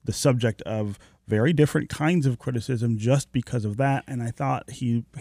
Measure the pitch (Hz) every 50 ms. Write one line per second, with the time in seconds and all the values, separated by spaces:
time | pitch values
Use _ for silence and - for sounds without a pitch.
0 | - - - - - 143 123 123 117 117 104 - - - 110 110 107 104 101 -
1 | - - _ _ _ - 107 107 113 147 175 143 151 143 - 160 - - - -
2 | 151 156 175 175 139 135 120 - - 127 123 117 110 - 131 113 117 117 117 107
3 | 104 117 135 139 - - - 123 117 - - 123 104 107 101 113 135 139 139 135
4 | - - 135 123 120 117 117 - 139 135 135 123 - - - - 131 120 117 117
5 | 113 - - 135